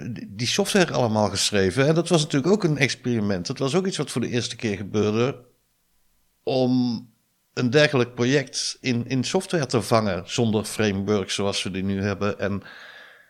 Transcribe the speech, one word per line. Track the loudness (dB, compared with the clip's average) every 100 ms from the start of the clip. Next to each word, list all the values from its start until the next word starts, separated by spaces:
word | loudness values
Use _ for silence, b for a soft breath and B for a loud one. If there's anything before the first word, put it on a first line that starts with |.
| -8
die, | -10 -10 -6
die | -2
software | 0 2 4 4
allemaal | 2 2 4 2
geschreven. | 2 0 2 4 4 4
En | 2
dat | 2
was | 2
natuurlijk | 2 0 2
ook | 2
een | 2 2
experiment. | 0 -2 -2 0 0 0 -4
Dat | -4
was | -2 0
ook | 0
iets | -2
wat | -4
voor | -4
de | -2
eerste | -2 -4 -4
keer | -4 -4
gebeurde | -2 0 2 2 0 -2 -12 _ _ _ _ _ _ _ _ _
om | -4 0 2 2 0 -4 -8 _ _ _ _
een | -4 2
dergelijk | 4 4 4 0 0
project | 0 0 -2 -6 -8 -6
in, | -4 -2 -2
in | -2
software | 0 -2 -2 -2 0
te | -2
vangen | 2 2 2 -2 -4
zonder | 0 2 2
framework | 0 0 0 0 0 0 0
zoals | -2 -2 -2
we | -4
die | -4
nu | -2 -2
hebben. | -2 -2 -4 -2
En | -4 -4 B B B B B B